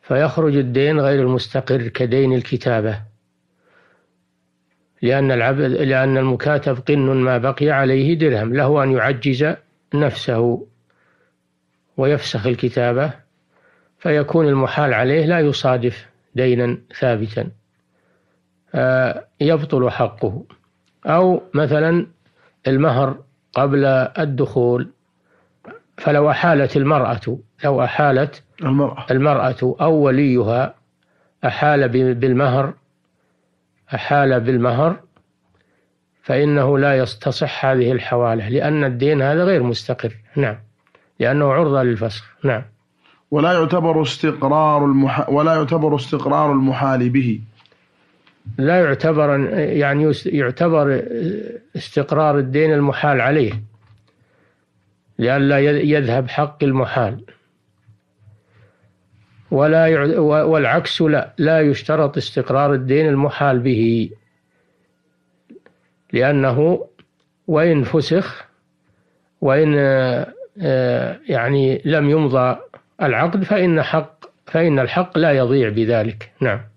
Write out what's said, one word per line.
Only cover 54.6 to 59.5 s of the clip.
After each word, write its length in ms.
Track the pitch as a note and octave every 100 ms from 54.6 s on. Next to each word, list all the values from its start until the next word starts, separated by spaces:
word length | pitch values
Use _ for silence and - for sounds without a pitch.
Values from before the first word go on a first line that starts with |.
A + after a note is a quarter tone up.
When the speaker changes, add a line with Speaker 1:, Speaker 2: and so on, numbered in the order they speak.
| _ _ _ _ _ -
Speaker 1:
لئلا 400 | A#2+ C3+ C#3 C#3+
ي-، 300 | C#3+ D3 D3
يذهب 400 | D3+ C3 A#2+ B2+
حق 340 | - D3 -
المحال. 600 | C#3+ C3+ A#2 - A2 F#2+ - - _ _ _ _ _ _ _ _ - _ _ _ _ _ _ _ _ _ _ _ _